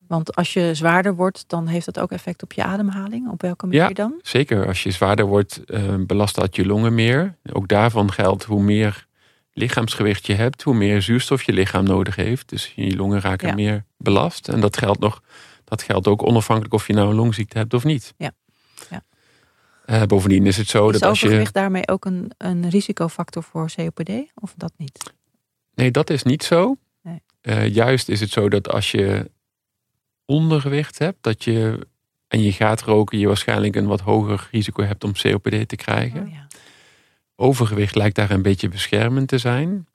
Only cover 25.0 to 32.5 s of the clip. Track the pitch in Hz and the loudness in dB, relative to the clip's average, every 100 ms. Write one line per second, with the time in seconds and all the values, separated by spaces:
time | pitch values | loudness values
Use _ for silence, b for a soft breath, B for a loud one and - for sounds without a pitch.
25 | - _ _ _ _ _ _ - 127 127 | -20 _ _ _ _ _ _ 0 2 2
26 | 156 143 123 123 - 170 202 269 _ _ | 0 0 0 0 2 4 4 0 _ _
27 | 175 170 _ _ - 107 107 101 120 131 | -18 -18 _ _ -4 0 2 2 2 2
28 | - 104 104 - 104 101 - 104 104 104 | 0 -4 -2 0 2 0 0 -4 -2 0
29 | 98 101 104 _ _ _ _ _ _ _ | 0 0 -4 _ _ _ _ _ _ _
30 | _ _ - 147 160 156 139 143 151 - | _ _ -2 0 2 0 0 -2 -4 -4
31 | 156 202 - 107 - 113 113 110 - _ | -4 -2 -4 -2 0 0 0 -2 -10 _
32 | _ _ _ 113 104 | _ _ _ 0 2